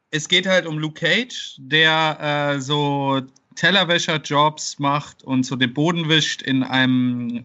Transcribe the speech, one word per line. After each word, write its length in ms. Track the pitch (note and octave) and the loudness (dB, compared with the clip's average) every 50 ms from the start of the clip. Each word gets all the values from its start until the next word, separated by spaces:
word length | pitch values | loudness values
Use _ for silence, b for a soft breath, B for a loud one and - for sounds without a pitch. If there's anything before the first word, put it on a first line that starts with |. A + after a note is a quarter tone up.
| _ _ | _ _
es 180 | - D3+ D3+ - | -6 -6 -4 0
geht 180 | F3+ F3+ F#3 | 0 0 2
halt 200 | F#3+ F#3 F#3 E3 | 2 2 2 0
um 120 | E3 D#3 D#3 | 0 -4 -4
Luke 220 | D#3 D#3 D3+ - | -6 -6 -6 -2
Cage, 540 | E3+ D#3 F3 G#3 B3 B3 - - - - - - | 0 0 0 0 -2 -4 -8 -12 -14 -14 -16 -16
der, 920 | C3+ C3 C#3+ D#3 D#3+ D#3+ D#3 D#3 D#3+ D#3 D3+ D3 D#3 D3+ D3 D3 D3 C#3+ C#3+ | -6 0 2 4 4 4 4 4 2 0 0 -2 -2 -2 -2 0 0 0 -2
äh, 40 | C#3+ | -2
so 640 | C3 C3 D3 D3 D3 C#3+ C#3+ C#3 C#3 C3+ C3+ C3+ C3+ - _ _ _ _ - | -2 -2 -2 0 0 0 0 0 0 0 0 -2 -2 -6 _ _ _ _ -6
Tellerwäscher-Jobs 1200 | - - E3+ F#3 G3+ F#3 D#3+ F3 E3+ - - E3 D3+ C#3+ - D3+ C#3+ D3 D#3 D3+ - - - - - | -2 0 2 2 2 2 2 0 0 0 0 -2 -2 -2 0 2 2 2 2 2 -2 -8 -10 -6 -4
macht 420 | D3 C#3 C#3+ D3 C#3+ - - _ - | -2 0 0 -2 -2 -6 -16 _ -8
und 220 | - C3 B2+ B2+ | -2 -2 0 0
so 100 | B2+ C3 | 0 -2
den 160 | A#2+ C3 A#2+ A#2+ | -2 -2 0 0
Boden 380 | D3 D3 E3+ F3 E3+ E3 D3+ | 0 0 0 0 0 0 2
wischt 320 | D#3+ D#3 C#3+ - - - - | 2 2 2 0 -4 -6 -4
in 200 | - C3 C3 C3 | -2 0 0 0
einem, 800 | - B2 C3 C3 B2+ B2+ B2+ B2 B2 B2 B2 A#2+ A#2+ A#2+ A#2 A#2 | 0 2 2 4 4 4 2 2 0 0 -2 -4 -6 -6 -6 -6